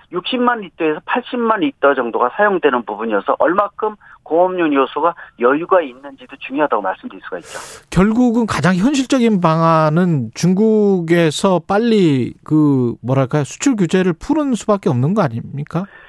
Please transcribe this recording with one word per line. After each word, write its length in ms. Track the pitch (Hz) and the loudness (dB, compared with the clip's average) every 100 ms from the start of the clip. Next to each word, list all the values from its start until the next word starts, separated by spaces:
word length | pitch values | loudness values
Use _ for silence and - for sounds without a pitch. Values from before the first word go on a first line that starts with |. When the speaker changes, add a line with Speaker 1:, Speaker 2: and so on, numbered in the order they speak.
| _ | _
Speaker 1:
육십만 520 | 175 - 254 247 240 | -10 -6 -2 0 -2
리터에서 380 | 185 - 160 151 | -6 -4 -4 -4
팔십만 560 | - 247 - 247 226 220 | -4 -6 -4 -4 -2 0
리터 340 | 151 - 139 | -2 0 2
정도가 360 | 135 117 107 120 - | 2 0 0 0 2
사용되는 480 | 208 185 147 127 | 0 2 2 0
부분이어서 520 | 117 104 113 104 95 135 | -2 -6 -4 -2 -2 0
얼마큼 560 | 135 185 202 - 214 208 - - | 0 0 -2 -4 -8 -8 -16 -20
공업용 500 | - 160 180 185 165 | -4 0 0 0 0
요소가 400 | 143 127 - 160 170 - - | 0 0 0 -2 -4 -10 -2
여유가 420 | 120 143 170 190 | 0 0 0 0
있는지도 540 | 151 123 143 139 127 - | 0 -6 -18 -20 -20 -18
중요하다고 420 | - 131 277 107 | -10 -4 -2 -2
말씀드릴 400 | 98 - - 92 | -4 -8 -10 -16
수가 160 | - 90 | -14 -14
있죠. 200 | 82 - - - - | -14 -16 -16 -20 -6
Speaker 2:
결국은 580 | - 196 220 247 226 220 | 0 2 2 2 2 -2
가장 280 | - 156 | -2 0
현실적인 680 | 185 214 294 262 269 233 208 | 2 2 0 0 0 2 2
방안은 920 | 175 160 165 160 156 156 180 156 110 | 2 2 2 2 2 2 2 0 -4
중국에서 1300 | - 170 185 220 214 208 190 165 175 165 143 202 180 - | -2 0 2 2 2 2 2 2 2 2 2 0 0 0
빨리 640 | 196 233 220 175 135 117 - | 0 2 4 4 2 -2 -8
그 520 | - 151 151 139 123 - | -2 2 4 2 0 -2
뭐랄까요? 440 | 113 131 131 151 | -2 0 0 0
수출 320 | 139 - - 240 | -4 -2 0 0
규제를 360 | 170 185 185 | 2 2 0
푸는 400 | 170 - 294 294 | -2 -2 -2 0
수밖에 360 | 240 - 208 202 | -2 0 -2 0
없는 240 | 123 135 | 0 0
거 80 | 214 | 0
아닙니까? 640 | 160 113 - 135 151 160 196 - | -2 -4 -10 -10 -8 -6 -8 -12